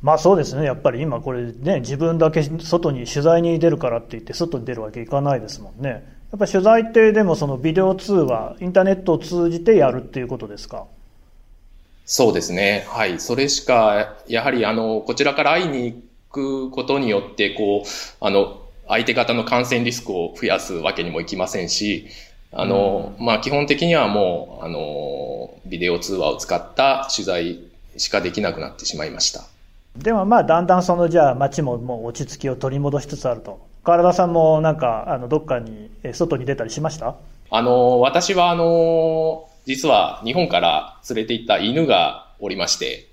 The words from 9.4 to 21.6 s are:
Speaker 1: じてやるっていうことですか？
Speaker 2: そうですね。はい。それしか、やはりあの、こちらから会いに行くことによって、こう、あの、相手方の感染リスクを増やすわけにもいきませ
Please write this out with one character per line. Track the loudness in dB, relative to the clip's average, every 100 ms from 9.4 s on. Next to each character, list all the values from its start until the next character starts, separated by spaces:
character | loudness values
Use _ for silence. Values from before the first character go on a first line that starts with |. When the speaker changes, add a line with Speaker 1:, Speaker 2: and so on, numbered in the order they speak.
| 0
Speaker 1:
じ | 0
て | 4 6
や | 6
る | 0
っ | -8
て | -10
い |
う | -8
こ | -8
と | -10
で | -14
す | -14
か？ | -16 -16 -20 -20 _ _ _ -20 -20 -20 -20 -20 -20 -8
Speaker 2:
そ | 2 4
う |
で | 2
す | -2
ね。 | -2 0 0 -4
は | -4 -2
い。 | -2
そ | -6 -2
れ | -2
し | -2 2
か、 | 4 4 2 -2 -8 -4
や | -2
は | 0
り | 0 0
あ |
の、 | 0 -2 -4
こ | -4 0
ち |
ら | 0
か | 2
ら | 2
会 | 2 0
い |
に | -4 -6 -8 -20 _ _
行 | -8 -6 -4 -6
く |
こ | -8
と | -2 0
に | 2
よ | 0
っ | -2
て、 | -2 -2
こ | 0 -2 -2
う、 | -4 -12 -14 -4
あ | 0
の、 | 2 2 -2 -20 -20 -4
相 | -2
手 | 0 0
方 | 0
の | 0 0
感 | 0 0
染 | 0
リ | -2
ス | -4 -6
ク |
を | -6 -6 -4
増 | -2
や | -2
す | -2 -4
わ | -4
け | -4
に | -4
も | -6
い | -6
き | -6
ま | -6
せ | -4